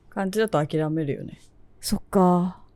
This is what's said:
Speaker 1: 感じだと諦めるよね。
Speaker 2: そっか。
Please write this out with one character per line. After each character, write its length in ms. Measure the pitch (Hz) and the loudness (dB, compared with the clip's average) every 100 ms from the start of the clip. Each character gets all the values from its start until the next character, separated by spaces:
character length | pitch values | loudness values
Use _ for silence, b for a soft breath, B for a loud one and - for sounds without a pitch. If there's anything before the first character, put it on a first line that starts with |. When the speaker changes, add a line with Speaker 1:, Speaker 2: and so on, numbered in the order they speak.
| - | -12
Speaker 1:
感 180 | - 196 | -6 -4
じ 100 | 208 | -2
だ 100 | 220 | 0
と 140 | 147 | 0
諦 240 | 151 156 156 | 0 0 -2
め 120 | 156 | -2
る 120 | 147 - | -2 -6
よ 80 | |
ね。 160 | - - - - - - | -10 -16 -20 -20 -20 -16
Speaker 2:
そ 180 | - 208 | -4 -4
っ 40 | - | 0
か。 480 | 202 180 180 180 - - | 4 4 4 0 -6 -16